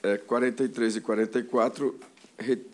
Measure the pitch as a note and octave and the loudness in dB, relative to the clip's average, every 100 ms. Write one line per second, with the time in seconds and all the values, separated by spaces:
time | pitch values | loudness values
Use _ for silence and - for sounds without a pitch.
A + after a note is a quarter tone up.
0 | G2 G2+ - A#2+ B2 A#2 C3 A#2+ A2+ A2 | 0 0 0 2 2 2 -2 2 0 0
1 | A2 G#2+ A2 B2+ A#2 B2 A#2 - C#3 - | 0 0 2 0 0 2 2 2 -4 -4
2 | - - - - A2+ B2 - | -18 -20 -20 -8 -2 -2 -2